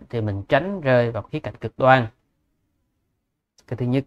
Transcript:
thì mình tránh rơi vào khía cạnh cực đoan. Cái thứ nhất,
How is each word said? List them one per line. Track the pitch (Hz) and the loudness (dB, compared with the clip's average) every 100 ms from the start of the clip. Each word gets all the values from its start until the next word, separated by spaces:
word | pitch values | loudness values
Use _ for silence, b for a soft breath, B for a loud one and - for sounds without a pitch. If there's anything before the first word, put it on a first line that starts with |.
| - | -6
thì | 120 | -6
mình | 107 98 101 | -4 -6 -2
tránh | 139 180 196 | 0 0 -4
rơi | 139 123 120 | 2 2 2
vào | 113 | -4
khía | - 151 | -8 -10
cạnh | - - | -10 -10
cực | 113 - | -12 0
đoan. | 131 131 113 - _ _ _ _ _ _ _ _ _ _ _ _ _ _ _ | 4 4 2 -8 _ _ _ _ _ _ _ _ _ _ _ _ _ _ _
Cái | 120 | -6
thứ | 123 | -2
nhất, | 135 | -2